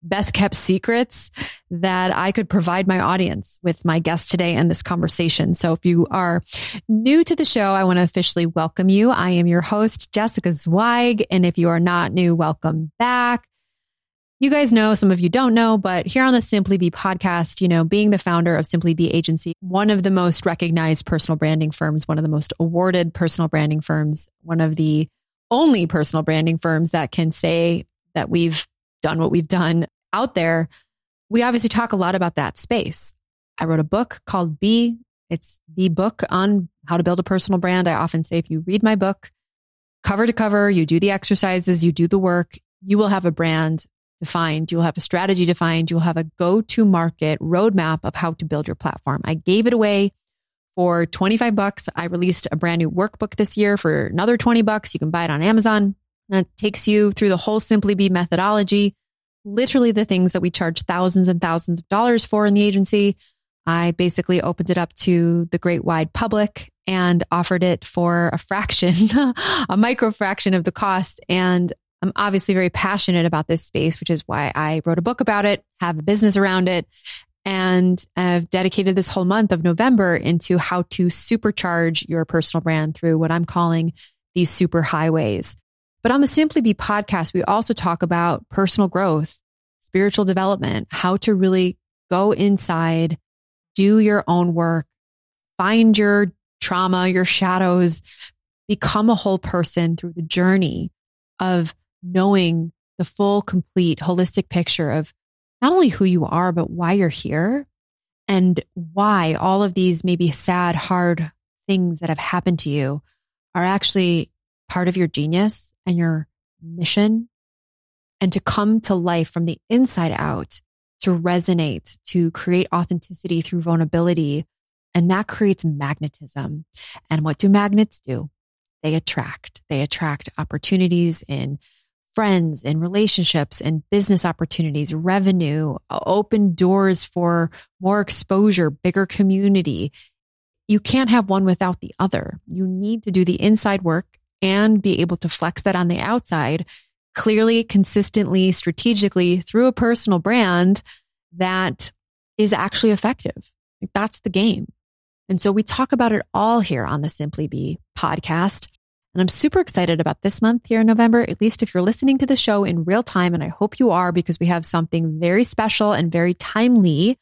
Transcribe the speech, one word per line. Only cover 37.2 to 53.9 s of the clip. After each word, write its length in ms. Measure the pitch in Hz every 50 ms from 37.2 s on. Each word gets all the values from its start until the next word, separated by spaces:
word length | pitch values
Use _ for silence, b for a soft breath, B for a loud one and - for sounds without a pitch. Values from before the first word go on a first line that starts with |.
a 40 | 180
personal 360 | - 202 190 - - 196 180
brand. 280 | 175 180 180 185 196 180
I 60 | 160
often 300 | - 156 165 - 160 160
say, 140 | - - 170
if 120 | 160 -
you 140 | 160 156 165
read 160 | 175 185 208
my 140 | 214 220 220
book 340 | 202 190 190 196 _ _ - _ _ _ _ _ _ _ _ _ _ _ _ _ _ _
cover 220 | - 202 196 226
to 80 | 233 233
cover, 360 | 233 220 214 202 208 202 202
you 160 | 202 180 160
do 140 | 147 165 170
the 120 | 175 202
exercises, 760 | 196 196 - - 208 185 - 190 185 185 175 - 180 170 160
you 60 | 170
do 160 | 160 - 170 170
the 100 | 196 196
work, 360 | 185 185 175 175 175 _ - - _ _ _ _
you 160 | - 190 202 208
will 120 | 220 202
have 160 | 202 190 185
a 60 | 175
brand 540 | 160 - 170 165 160 160 160 160 160 156 - _ _ _ _ _ _ _
defined. 520 | - 151 - 175 165 160 156 156 160 156
You'll 100 | 175 165
have 160 | 165 170 147 -
a 40 |
strategy 440 | - - - 175 180 196 196 180 180
defined. 460 | 165 175 - 170 165 165 165 165 160
You'll 80 | 170 165
have 180 | 160 175 165 170
a 60 | 160 156 _ _
go-to 460 | 180 170 185 214 214 _ - - 220
market 540 | 208 190 175 165 165 165 _ - 156 156 -
roadmap 600 | - 160 165 175 202 226 202 190 165 160 160 160 -
of 120 | - -
how 160 | - - 170 160
to 120 | - -
build 220 | 156 - 147 151 -
your 80 | -
platform. 460 | - - 156 - - _ - 135 147 -
I 100 | - 160
gave 320 | 160 - - 180 214 220 240
it 60 | 240
away 400 | 233 220 208 202 196 196 202 _ _ _ _ _ _ _ _ _ _ _ _ _
for 300 | - 180 180 170 170 170
twenty-five 480 | 165 - - 190 190 214 226 247 240 214
bucks. 340 | 202 196 202 - - - - -
I 100 | - 170
released 420 | 170 180 175 180 180 180 - - -
a 40 | -
brand 240 | 156 - 170 170 170
new 100 | 170 156
workbook 460 | - 180 190 214 _ - - 208 -
this 220 | - 214 196 - -
year 200 | 208 202 202 202
for 300 | - 156